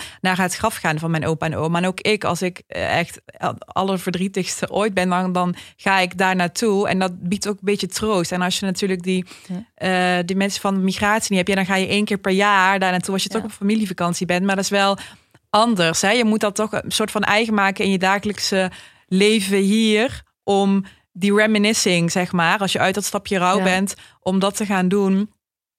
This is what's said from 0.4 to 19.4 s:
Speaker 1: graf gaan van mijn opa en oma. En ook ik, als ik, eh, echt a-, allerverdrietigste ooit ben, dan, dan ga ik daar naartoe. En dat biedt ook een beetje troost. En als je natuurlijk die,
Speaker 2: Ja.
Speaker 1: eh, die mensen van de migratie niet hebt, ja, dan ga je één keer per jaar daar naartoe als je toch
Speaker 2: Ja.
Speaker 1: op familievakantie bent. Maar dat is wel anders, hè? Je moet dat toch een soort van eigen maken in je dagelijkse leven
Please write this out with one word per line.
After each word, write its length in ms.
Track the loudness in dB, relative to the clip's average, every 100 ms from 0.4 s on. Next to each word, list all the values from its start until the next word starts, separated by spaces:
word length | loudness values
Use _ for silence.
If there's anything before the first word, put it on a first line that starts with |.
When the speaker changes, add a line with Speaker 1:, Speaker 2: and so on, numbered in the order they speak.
| 0 0
Speaker 1:
graf 200 | -4 -2
gaan 220 | -2 -2
van 120 | -2
mijn 160 | -2 -2
opa 200 | -2 -2
en 100 | -2
oma. 220 | -2 0
En 80 | -2
ook 140 | -2
ik, 240 | -2 -2
als 180 | -2 -2
ik, 200 | -4 -8 -12
eh, 320 | -6 -2 -2
echt 220 | -2 -10 -20 -8
a-, 120 | -6 -6
allerverdrietigste 1120 | -8 -4 -2 -2 -4 -4 -4 -4 -6 -6 -4
ooit 240 | -2 0
ben, 140 | 0 0
dan, 240 | 0 0
dan 220 | -2 -2 -4 -12 _
ga 220 | 0 2
ik 200 | 2 0
daar 180 | 0 2
naartoe. 520 | 0 0 0 2 0
En 100 | 0
dat 300 | -2 -4 -6
biedt 200 | -4 -4
ook 60 |
een 60 | -4
beetje 220 | -2 -2 -4
troost. 460 | -4 -2 0 0
En 100 | -2
als 160 | -2 -2
je 80 | -2
natuurlijk 360 | -2 -2 -2
die, 220 | -2 -2 -4 -14 -12
Speaker 2:
Ja. 180 | -12 -12 _ -2 2 2 0
Speaker 1:
eh, 60 | 0
die 100 | 0
mensen 240 | 0 -2
van 140 | -2
de 60 | 0
migratie 460 | 0 0 0 0 0
niet 100 | 0
hebt, 100 | 2
ja, 60 |
dan 120 | 0 2
ga 100 | 0
je 100 | 2
één 180 | 0
keer 140 | 0 -2
per 140 | 0
jaar 460 | 2 4 4 4 4
daar 120 | 2
naartoe 240 | 0 -2
als 80 | -4
je 60 | -2
toch 120 | -4
Speaker 2:
Ja. 60 | -6
Speaker 1:
op 60 |
familievakantie 760 | -4 0 0 -2 -2 -2 -2 0
bent. 180 | 0 2
Maar 80 | 0
dat 80 |
is 60 | 0
wel 260 | 2 2 0 -6 -20 _ _ _
anders, 500 | 2 4 4 2 2
hè? 100 | 2
Je 140 | 4
moet 160 | 2 2
dat 140 | 0
toch 180 | -2 -2
een 180 | -4 -4
soort 180 | -2 -2
van 120 | -2
eigen 320 | 0 2 2
maken 300 | 2 0 0
in 60 | 0
je 80 | 2
dagelijkse 720 | 2 0 -2 -6 -2 0 -2 -6 -20 _ _
leven 520 | 2 4 4